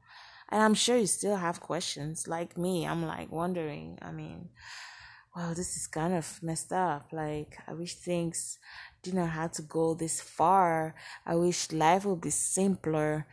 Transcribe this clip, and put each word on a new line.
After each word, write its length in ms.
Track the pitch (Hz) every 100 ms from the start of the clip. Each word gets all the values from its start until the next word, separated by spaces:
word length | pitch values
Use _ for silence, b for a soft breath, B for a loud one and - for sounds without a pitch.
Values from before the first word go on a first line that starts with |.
| B B B B B
And 140 | 208
I'm 120 | 214
sure 220 | 208 233 247
you 100 | 185
still 300 | - 196 196
have 240 | 170 175
questions. 680 | - 160 - 151 147 165 -
Like 280 | 165 175 175
me, 300 | 180 175 151
I'm, 180 | 165
like, 280 | 160 - -
wondering. 640 | 160 180 180 156 156 160 175
I 120 | 170
mean, 380 | 160 156 165 175 - B B B B B B B
wow, 200 | 175 170
this 220 | 165 180 -
is 100 | -
kind 280 | 160 170
of 280 | 180 - -
messed 300 | 165 165 -
up. 360 | 180 180 147 -
Like, 460 | 160 151 151 147 - -
I 80 |
wish 220 | 156 175 -
things 640 | 175 175 165 - - - B B B B
didn't 260 | 180 185 170
have 240 | 160 165
to 100 | 165
go 320 | 151 160 165
this 260 | 165 160 -
far. 720 | - - 160 196 175 160 160 - B B -
I 80 |
wish 380 | 170 175 175 -
life 320 | 156 156 190
would 160 | 202 180
be 100 | 147
simpler. 960 | - - 190 196 180 160 156 151 156 -